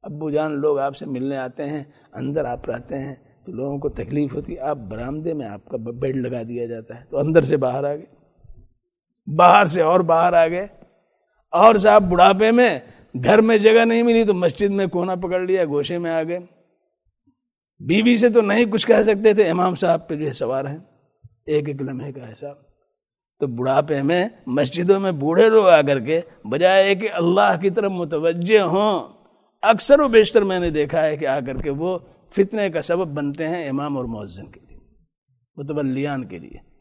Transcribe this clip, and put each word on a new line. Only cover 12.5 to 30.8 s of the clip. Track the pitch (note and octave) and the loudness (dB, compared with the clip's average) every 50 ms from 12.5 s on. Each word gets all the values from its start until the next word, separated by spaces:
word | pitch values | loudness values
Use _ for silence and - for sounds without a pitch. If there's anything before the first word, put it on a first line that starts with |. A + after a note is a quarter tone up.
میں | A#3 A#3+ B3 A3+ E3 B2+ - - - _ _ _ - B2+ B2+ | 4 4 4 4 2 -2 -8 -14 -20 _ _ _ -10 -2 2
گھر | - G#3+ G#3+ | 4 4 4
میں | A3 A3+ A3+ | 4 4 2
جگہ | G#3+ G3+ A3 A3 A#3 A#3 | 4 6 6 6 6 4
نہیں | A3+ A3+ A#3 A#3 | 4 2 2 2
ملی | A#3+ A#3 A3+ A3+ | 4 4 4 4
تو | G#3 G3 | 2 0
مسجد | F3+ F3+ E3+ - - G3+ G3+ | 0 0 -2 -2 0 -2 -2
میں | G3 G3 F#3+ | 0 -2 -2
کونا | F3+ F#3 F3 F3+ F#3+ F#3 | -2 -2 -4 -4 -4 -4
پکڑ | F3+ F#3 F3 F#3 F#3 | -6 -4 -4 -4 -4
لیا، | F#3 F3+ F#3 F#3 E3+ | -2 0 0 0 0
گوشے | D3+ D3 D3 C#3 C#3 F3 | -2 -2 -4 -4 -4 -6
میں | F3 F3 E3 | -6 -6 -4
آ | E3 E3 D#3+ | -4 -4 -4
گئے۔ | E3 F3 F3+ F3 F3 _ _ _ _ _ _ _ _ _ _ _ _ _ _ _ _ _ _ _ _ _ _ _ _ _ _ | -4 -8 -10 -10 _ _ _ _ _ _ _ _ _ _ _ _ _ _ _ _ _ _ _ _ _ _ _ _ _ _ _
بیوی | - A#2 E3+ G#3 A3 A#3+ A#3+ | -4 -2 0 2 4 4 4
سے | G#3+ A#3 A#3+ | 4 4 4
تو | A3 A#3+ | 4 4
نہیں | G#3+ G3 G3+ A3+ A#3+ G#3+ | 2 2 2 2 2 2
کچھ | G3+ G#3+ - | 0 -2 2
کہہ | - A3 - G#3+ | 4 4 4 4
سکتے | G#3+ G#3+ G3 G#3+ A3 G#3 | 2 0 4 4 2 4
تھے، | A3 G#3 | 4 2
امام | E3 E3 F3+ F3+ F#3 F3+ | 2 2 0 0 -2 -2
صاحب | - G3 E3+ E3 D#3+ - | -2 0 0 0 0 -2
پہ | - E3 | -8 -8
جو | D3+ D#3 | -6 -6
ہے | D3 B2+ | -6 -6
سوار | - C#3 A2+ C3 C3+ C#3 | -6 -4 -4 -4 -4 -4
ہیں، | C#3 C#3+ D#3+ F#3+ _ _ _ _ _ _ _ _ - _ _ _ | -6 -10 -12 -16 _ _ _ _ _ _ _ _ -20 _ _ _
ایک | - D3+ D3 C#3+ | -2 -2 -2 -2
ایک | D3 C#3 C3+ | -4 -8 -8
لمحے | C3+ C3+ C3+ B2+ C#3 C#3+ | -8 -8 -8 -10 -12 -12
کا | C3 C3+ A#2+ A2+ | -14 -16 -18 -18
حساب۔ | - - D3+ C#3+ C#3+ C#3 _ _ _ _ _ _ _ _ _ _ _ _ _ _ _ _ | -18 -16 -16 -16 -16 _ _ _ _ _ _ _ _ _ _ _ _ _ _ _ _ _
تو | D3 | -6
بڑھاپے | C3+ A#2+ A#2 B2 C3 C3+ C#3 D3 D3+ D3+ C#3 | -6 -6 -4 -2 0 0 0 0 0 -4 -2
میں | C#3 D3 E3+ F3+ F#3 A3+ - _ _ | 0 0 0 0 0 -2 -6 _ _
مسجدوں | - B2 C#3+ D3 B2+ - E3+ F3 F3+ G3 G3 | -4 -2 -2 -2 -2 -2 -4 2 2 2 2
میں | G3 F#3+ | 2 -4
بوڑھے | F3 C#3 C#3 D3+ E3 F#3 A3 A3 | -4 -2 -2 0 4 4 4 6
لوگ | A3 A3 G3+ | 6 6 6
آ | F#3 E3+ D3+ | 6 6 6
کر | C#3+ C#3 C#3+ C3+ | 4 2 -2 -2
کے | G#2+ C3 D#3 E3 E3+ - - _ _ | -2 -2 -4 -4 -4 -8 -20 _ _
بجائے | G#2 B2 D3 F3 F#3 F#3+ G3 F#3+ G3 G3 | -8 -2 2 2 4 6 4 4 4 0
کہ | F3+ A3 G#3 F#3+ | -2 -4 -6 -4
اللہ | F3 E3+ E3+ F3+ G3 G3+ G3+ F#3 D#3+ | -2 0 0 2 2 2 2 0 0
کی | F3+ G3 | -2 -2
طرف | F3 A3+ G#3 G3 | -2 -2 -4 -4
متوجہ | F#3+ F3+ F3 D3 E3 D3+ D#3+ E3 E3+ E3+ E3+ F#3 A3 G#3+ | -4 -6 -6 -6 -6 -2 -2 -2 -2 -2 0 2 4 4
ہوں، | G3 E3 E3 G3 G#3 G#3+ G3 D#3+ A#2 - - _ _ _ _ _ _ _ _ _ | 4 2 0 0 0 0 -2 -2 -6 -10 -20 _ _ _ _ _ _ _ _ _
اکثر | - G#3 A3+ - - - C#4+ D4 | 2 2 2 2 6 4 4 4
و | D4 | 4
بیشتر | C4+ A3+ A3 G#3+ - - A#3 | 4 4 4 4 6 2 0
میں | G3+ G3 F#3 F3+ | 0 2 -2 -2
نے | F3 E3+ | -4 -2
دیکھا | D3+ D#3 | -2 -2